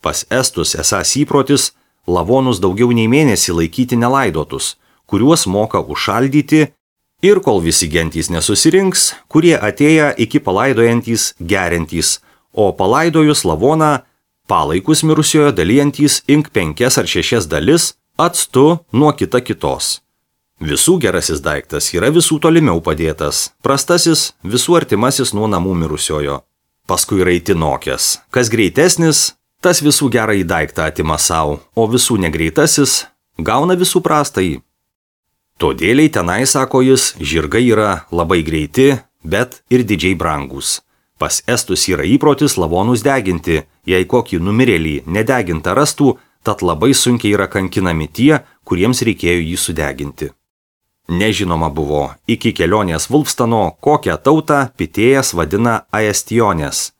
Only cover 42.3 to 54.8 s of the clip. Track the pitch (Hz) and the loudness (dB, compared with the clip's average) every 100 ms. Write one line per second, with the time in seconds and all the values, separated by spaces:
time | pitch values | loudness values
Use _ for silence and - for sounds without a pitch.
42.3 | 139 143 - 82 87 107 123 143 135 95 | 2 0 0 -2 0 0 0 0 -2 -2
43.3 | 85 87 80 - _ - 92 92 123 113 | -4 -2 -4 -4 _ -2 0 2 0 0
44.3 | 87 87 104 131 90 80 73 67 92 110 | -4 -2 2 2 2 0 -4 -4 -2 0
45.3 | 131 92 80 90 104 147 - 143 - _ | -2 -2 -4 -2 0 0 2 0 0 _
46.3 | _ - 104 90 78 117 135 127 120 107 | _ -6 -2 -2 0 2 2 2 0 0
47.3 | 101 95 104 92 98 92 82 78 - 131 | 0 0 -2 -4 -2 -2 -2 -4 0 2
48.3 | 156 - _ - 87 101 123 117 92 87 | 2 -2 _ -6 -2 0 0 -2 -2 0
49.3 | 87 80 87 - 80 73 67 71 - 71 | 0 -2 -6 -6 -4 -4 -6 -12 -10 -12
50.3 | _ _ _ _ _ _ _ - 87 107 | _ _ _ _ _ _ _ -8 -2 -2
51.3 | 95 95 82 80 73 71 73 71 - - | -2 -2 -2 -2 -4 -2 -2 -4 -8 -6
52.3 | 117 117 - 85 107 95 80 - 139 147 | -2 -2 0 0 2 0 -4 0 0 0
53.3 | - 117 117 90 - - 147 - 82 - | -2 0 0 -2 -2 0 0 0 -2 2
54.3 | 156 151 147 127 _ | 0 2 0 -2 _